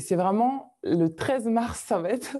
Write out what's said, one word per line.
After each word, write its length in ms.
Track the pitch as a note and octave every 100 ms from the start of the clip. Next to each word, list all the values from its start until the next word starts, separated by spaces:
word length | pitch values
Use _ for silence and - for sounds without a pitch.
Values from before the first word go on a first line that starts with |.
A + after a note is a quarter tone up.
c'est 140 | -
vraiment 600 | F3 F#3 G#3 B3 C4+ - _
le 240 | - E3+ D#3+
treize 380 | D#3+ - C4
mars, 380 | A#3 A3+ A#3 -
ça 140 | - G3+
va 100 | E3+
être 280 | B3 -